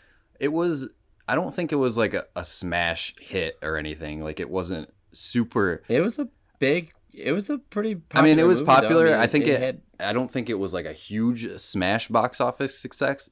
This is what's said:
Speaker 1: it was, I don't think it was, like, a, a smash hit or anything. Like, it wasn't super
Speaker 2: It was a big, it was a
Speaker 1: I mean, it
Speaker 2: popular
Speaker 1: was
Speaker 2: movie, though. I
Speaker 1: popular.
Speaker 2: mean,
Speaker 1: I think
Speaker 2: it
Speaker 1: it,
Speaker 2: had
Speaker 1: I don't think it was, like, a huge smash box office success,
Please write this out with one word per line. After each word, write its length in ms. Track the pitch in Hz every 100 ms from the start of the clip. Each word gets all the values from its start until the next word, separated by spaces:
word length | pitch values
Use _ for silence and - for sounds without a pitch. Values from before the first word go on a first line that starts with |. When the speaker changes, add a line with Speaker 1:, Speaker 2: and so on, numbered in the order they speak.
| _ _ _ -
Speaker 1:
it 80 | 143
was, 420 | 160 175 147 127 - _ _ -
I 60 |
don't 200 | 135 180
think 180 | 165 180
it 40 | 147
was, 200 | 127 113
like, 160 | 107
a, 100 | 95 -
a 100 | -
smash 720 | 87 - 90 85 85 82 - -
hit 380 | - 95 80 -
or 140 | 78 78
anything. 480 | 76 76 76 76
Like, 160 | 78 76
it 80 | 71
wasn't 420 | 92 87 85 - _ _
super 720 | - - 123 113 120 98 80 -
Speaker 2:
It 120 | 123
was 180 | 196 233
a 100 | 254 _ _ -
big, 340 | 135 170 160 _ _
it 200 | - 120
was 180 | 175 202
a 100 | 285 -
Speaker 1:
I 60 | 208
mean, 160 | 220 196
it 100 | -
Speaker 2:
popular 380 | 131 151 156 170
Speaker 1:
was 140 | 175
Speaker 2:
movie, 60 | 151
though. 60 |
I 80 | 135
Speaker 1:
popular. 240 | - 165
Speaker 2:
mean, 100 | 165
Speaker 1:
I 120 | 123 120
think 200 | 151 151
Speaker 2:
it 40 |
Speaker 1:
it, 100 | 127
Speaker 2:
had 200 | 131 - - -
Speaker 1:
I 120 | 98
don't 160 | 113 127
think 180 | 131 117
it 60 | 104
was, 140 | 98
like, 140 | 90 78
a 60 |
huge 540 | 78 - 104 117 120 110 107
smash 480 | - 101 92 110 -
box 320 | 113 107 -
office 360 | 123 - 135 -
success, 520 | - - 135 139 -